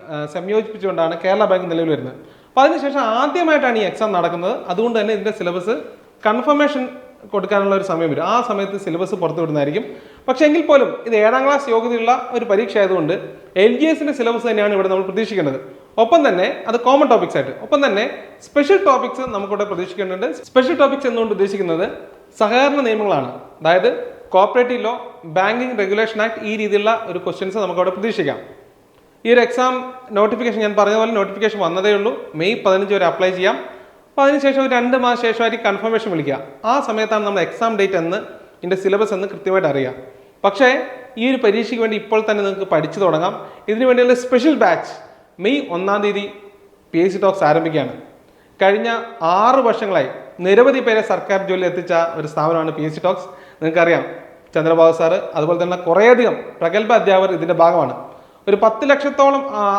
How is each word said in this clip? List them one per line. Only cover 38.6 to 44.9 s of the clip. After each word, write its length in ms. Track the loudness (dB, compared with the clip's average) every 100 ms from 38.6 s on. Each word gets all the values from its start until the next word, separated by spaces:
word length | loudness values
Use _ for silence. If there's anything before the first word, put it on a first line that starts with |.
| -4 -2
സിലബസ് 320 | 0 0 0 -2
എന്ന് 120 | -6
കൃത്യമായിട്ട് 360 | -6 -2 0 0
അറിയുക. 220 | 0 -4 -6 -16 -20 -20 _ -2
പക്ഷേ 240 | 4 4 2 -4 -12 -14 -4
ഈ 40 | -2
ഒരു 80 | 2 2
പരീക്ഷയ്ക്ക് 380 | 2 0 -2 -2
വേണ്ടി 140 | -4
ഇപ്പോൾ 160 | -2 0 0
തന്നെ 120 | 0 -2
നിങ്ങൾക്ക് 240 | -4 -2 0
പഠിച്ചു 240 | 0 0 0
തുടങ്ങാം. 280 | 2 -2 -6 -12 -12 -4
ഇതിനു 160 | 0 2
വേണ്ടിയുള്ള 280 | 4 4 2 2
സ്പെഷ്യൽ 300 | 2 4 4 4
ബാച്ച് 280 | 2 -4